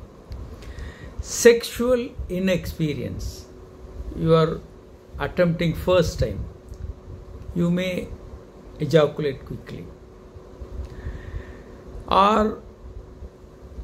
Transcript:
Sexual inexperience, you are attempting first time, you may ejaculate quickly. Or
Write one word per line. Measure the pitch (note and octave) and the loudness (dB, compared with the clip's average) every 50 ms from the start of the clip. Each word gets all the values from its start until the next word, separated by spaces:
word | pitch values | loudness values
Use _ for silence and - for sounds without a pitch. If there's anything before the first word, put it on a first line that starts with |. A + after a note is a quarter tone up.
| - - - - - - - - - - - - - - - - - - - - - - - - | -18 -18 -18 -20 -14 -12 -10 -10 -10 -10 -12 -14 -14 -14 -12 -10 -10 -12 -12 -12 -16 -12 -10 -10
Sexual | - - - - - A#3 A#3 - - - - - A#3+ B3 B3+ A#3+ A#3+ C#4+ - - - - | -8 -6 -4 6 8 8 8 8 4 -2 -4 -2 2 2 2 2 0 -4 -6 -8 -6 -4
inexperience, | F3+ F3+ F#3+ F#3+ F3+ E3+ - - - - D#3+ D3+ C3+ B2 A2+ G2+ F2+ - - - - - - - - - - - - - - - - - - - - | -2 0 2 2 2 2 0 -4 -2 0 0 0 0 -2 -4 -6 -6 -6 -6 -8 -8 -10 -14 -16 -18 -18 -18 -18 -18 -18 -18 -14 -12 -10 -10 -8 -4
you | - E3 D#3+ D#3+ | 0 4 6 8
are | D#3+ D#3+ D#3+ - - - - - - - - - - - - - - | 8 6 4 2 -4 -8 -14 -18 -20 -20 -20 -20 -20 -20 -14 -6 -4
attempting | D3 - - - F3+ F3 E3 E3+ F3 E3 - | -4 -2 2 4 4 4 4 4 2 0 0
first | - - F#3 F3+ F3+ D#3+ - - - | 2 2 6 6 6 6 4 2 0
time, | C3 A2 G2 - - - - - - - - - - - - - - - - - - - - - - - - | 0 0 0 -4 -6 -8 -10 -14 -16 -16 -12 -10 -10 -10 -10 -12 -14 -14 -14 -14 -14 -16 -16 -14 -14 -6 0
you | F3 E3+ F3 | 2 2 4
may | F3 F3+ F#3 F#3 F3+ - - - - - - - - - - - - - - - - - | 4 2 2 0 -2 -2 -4 -6 -10 -12 -14 -14 -16 -16 -16 -18 -20 -20 -18 -18 -6 -6
ejaculate | D#3 C3 D#3 D#3 D3 D3 - - D3+ C#3+ C3 B2 - | -2 6 8 8 8 8 4 0 -2 -2 -2 -4 -8
quickly. | - B2+ A#2 - - A#2+ A2 - - - - - - - - - - - - - - - - - - - - - - - - - - - - - - - - - - - - - - - - - - - - - - | -10 -12 -12 -10 -12 -12 -12 -12 -14 -16 -18 -18 -20 -20 -20 -20 -18 -18 -18 -18 -18 -16 -16 -14 -12 -10 -10 -10 -10 -10 -10 -10 -8 -10 -10 -10 -10 -10 -10 -10 -10 -14 -16 -16 -18 -18 -18 -16 -16 -14 -14 -2 2
Or | - F#3 G3 G3+ A3 G#3+ G#3+ A3 - - - - - - - - - - - - - - - - - - - - - - - - - - | 6 6 6 6 6 6 4 2 0 -4 -10 -16 -18 -18 -18 -16 -14 -14 -14 -16 -16 -14 -16 -16 -16 -18 -20 -20 -20 -20 -20 -14 -14 -10